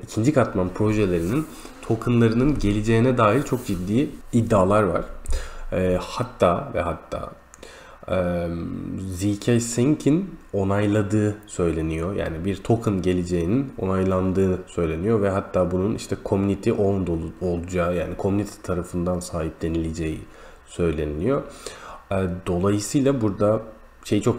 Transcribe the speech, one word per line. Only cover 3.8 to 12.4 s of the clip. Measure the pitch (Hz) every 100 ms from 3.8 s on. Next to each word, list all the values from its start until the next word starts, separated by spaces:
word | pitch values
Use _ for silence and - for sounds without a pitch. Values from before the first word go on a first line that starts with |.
| 90 110 151 - -
iddialar | 120 113 104 92 104
var. | 98 80 - - - - - - -
E, | - 92 90
hatta | - - 117 - 95 87 71
ve | 85
hatta, | 85 82 - - - - - - - - - - -
e, | 92 87 87 85 85 90 92 90 92
Z | 95 90 101 101
K | - 120
Sync'in | 117 - 127 147 139 160 190 - -
onayladığı | 101 98 101 104 107 98 107 104 104 -
söyleniyor. | - 85 80 80 80 82
Yani | 101 82 80